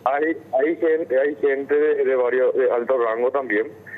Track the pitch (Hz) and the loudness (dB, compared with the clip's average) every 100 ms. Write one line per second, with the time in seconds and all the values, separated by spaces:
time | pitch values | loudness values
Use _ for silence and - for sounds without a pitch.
0 | - 143 160 160 - 131 151 160 165 160 | -2 0 -2 -4 -4 0 0 0 0 0
1 | 170 131 147 143 147 135 139 147 151 143 | 0 0 0 0 0 0 0 0 2 2
2 | 131 131 123 127 127 135 123 120 117 131 | 2 2 0 2 2 2 2 0 0 0
3 | 117 113 123 - 127 104 107 - - | 0 0 -2 -2 -2 -2 -2 -10 -18